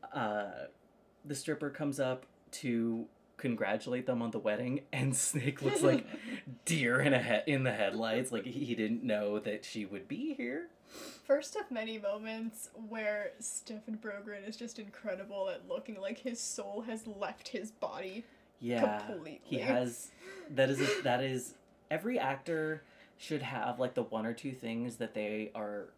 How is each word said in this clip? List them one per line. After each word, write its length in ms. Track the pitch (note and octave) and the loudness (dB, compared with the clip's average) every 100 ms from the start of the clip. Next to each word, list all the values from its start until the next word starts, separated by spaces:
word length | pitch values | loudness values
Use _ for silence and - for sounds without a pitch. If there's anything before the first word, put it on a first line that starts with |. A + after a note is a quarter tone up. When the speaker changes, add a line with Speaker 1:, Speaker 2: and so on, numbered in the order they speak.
| - | -6
Speaker 1:
Uh, 520 | C#3 A2 G#2 G2+ C#2+ C2 - - _ _ _ D3 | -2 0 0 -2 -6 -10 -14 -20 _ _ _ -8
the 100 | C#3 | -6
stripper 340 | - D3 D3 | -2 -2 -2
comes 300 | C#3 D3 C#3 | -2 -2 2
up 260 | C3 B2+ - - - | 2 0 -6 -20 -14
to 540 | - C3 A#2 A2+ A2+ A2+ _ _ - | -6 0 2 4 0 -4 _ _ -4
congratulate 680 | C3 A2+ G2 A2 - B2 B2+ | -2 0 2 0 0 -2 0
them 140 | A#2+ | 0
on 100 | A#2 | 0
the 80 | A2 | 0
wedding, 420 | G#2 G#2+ B2 C#3 - | 2 2 0 -2 -2
and 220 | C#3 C3+ B2+ | 0 2 2
Snake 460 | - D3 B2+ C3+ | 2 2 0 2
looks 200 | - G4 | 2 6
like 240 | E4 C4+ - - - - | 8 8 2 -10 -8 -8
Speaker 2:
<laughs> 300 | - B2 - | -10 -8 0
Speaker 1:
deer 340 | E3 A#2+ B2+ | 2 6 6
in 120 | C#3+ | 8
a 80 | B2+ | 6
he-, 300 | A#2 A2 - | 6 2 4
in 100 | C#3 | 4
the 80 | C3 | 4
headlights. 600 | G#2+ G2 G#2+ A2+ A2+ B2+ | 4 2 2 2 2 2
Like, 120 | A2+ B2 | -2 -2
he, 200 | B2 C3 | -4 -2
he 100 | A2+ | 2
didn't 280 | G#2+ A#2 | 2 2
know 360 | B2 G#2 G#2 G#2 | 2 2 2 0
that 240 | G#2 G#2+ - | 0 -4 -4
she 200 | A2+ G2 | -6 -6
would 220 | G2 F#2+ | -8 -6
be 240 | - D4+ | -4 -4
here. 340 | C#4+ A#3+ C#4+ F4 - - - - - - | -2 -4 -4 -6 -14 -18 -14 -14 -14 2
Speaker 2:
First 300 | C#4+ D4+ G#4+ | 4 4 -6
of 120 | G4+ | -4
many 260 | A#3 A3+ A3 | -4 -4 -2
moments 720 | G3+ G#3 A3 A3+ A3+ - - A#3 A3 | -2 -2 -4 -4 -6 -6 -14 -12 -8
where 440 | A3+ G#3+ G#3 G3 - | -4 -2 -2 -4 -6
Stefan 580 | A3 - - G#3+ A3+ A3 | -8 -8 -8 -10 -6 -6
Brogren 500 | A3 G3+ G#3 G3+ G3 | -4 -8 -8 -10 -10
is 80 | A3 | -10
just 240 | A#3 - | -10 -10
incredible 680 | G#3 - A3 F#3 G3 G3 F#3+ | -12 -8 -6 -4 -6 -2 -2
at 180 | F3 F3+ | -2 -4
looking 320 | B3+ G#3+ G3+ | -4 -4 -6
like 200 | G3 A3+ | -4 -4
his 200 | B3+ A#3 | -4 -4
soul 460 | - - G3+ G#3 A3+ | -4 -4 -4 -6 -4
has 180 | A3+ A3 | -6 -6
left 420 | G3 G3 - - | -4 -4 -4 -6
his 220 | G#3 G#3+ | -6 -6
body 520 | - - - F#3+ G3 - - - _ | -4 -4 -4 -6 -8 -12 -18 -20 _
Speaker 1:
Yeah, 380 | - A#3+ G#2+ G#3 | 0 4 4 4
Speaker 2:
completely. 420 | G#2 F#3+ - - | -4 -6 -8 -12
Speaker 1:
he 140 | - C#4 | -4 0
has, 540 | - B2+ B2 A#3 - - - - - | 4 4 2 -2 -12 -14 -16 -14 -4
that 180 | C3+ C3 | 4 6
is, 100 | C3+ | 6
a, 220 | C#3+ - | 4 4
that 200 | C3 B2 | 4 4
is, 320 | C3+ B2+ - - - - - | 2 0 -4 -14 -20 -20 -2
every 260 | D#3 G3+ B3 | 0 2 2
actor 640 | C3+ C3+ E3+ D#3+ D#3 D#3 - - - - | 2 0 0 0 0 -2 -8 -20 -20 -16
should 240 | - D3+ | -4 -2
have, 380 | C3 C3 A#2 B2 | -2 -2 -2 2
like, 160 | B2+ - | 2 2
the 80 | |
one 220 | A2+ A2 A2+ | 0 0 -2
or 80 | |
two 180 | A#2 C#3 | -2 -6
things 460 | C3 A2+ A2+ A#2+ A2+ | -6 -4 -2 -2 -2
that 160 | A2 A2 | -4 -2
they 360 | G#2 G#2+ G#2+ A2+ | -2 -2 -4 -4
are 300 | G#2 G#2 F#2 | -4 -4 -8